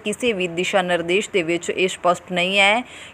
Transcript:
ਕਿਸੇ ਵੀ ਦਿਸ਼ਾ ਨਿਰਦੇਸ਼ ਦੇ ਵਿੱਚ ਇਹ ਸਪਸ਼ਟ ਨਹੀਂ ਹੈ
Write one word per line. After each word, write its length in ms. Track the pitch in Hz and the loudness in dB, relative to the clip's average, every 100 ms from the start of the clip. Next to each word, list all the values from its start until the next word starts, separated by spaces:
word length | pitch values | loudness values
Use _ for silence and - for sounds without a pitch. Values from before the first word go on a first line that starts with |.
ਕਿਸੇ 280 | 214 208 247 | 0 -2 0
ਵੀ 140 | 196 180 | 0 -2
ਦਿਸ਼ਾ 320 | 165 185 202 | -2 0 0
ਨਿਰਦੇਸ਼ 460 | 180 175 170 185 208 | 2 0 2 0 0
ਦੇ 100 | 202 | -2
ਵਿੱਚ 280 | 165 170 - | 0 -2 -4
ਇਹ 180 | - 180 | -2 -2
ਸਪਸ਼ਟ 440 | - 175 180 - | 0 0 0 -2
ਨਹੀਂ 260 | 180 180 202 | -2 0 2
ਹੈ 240 | 196 220 247 - - | 4 2 -2 -14 -20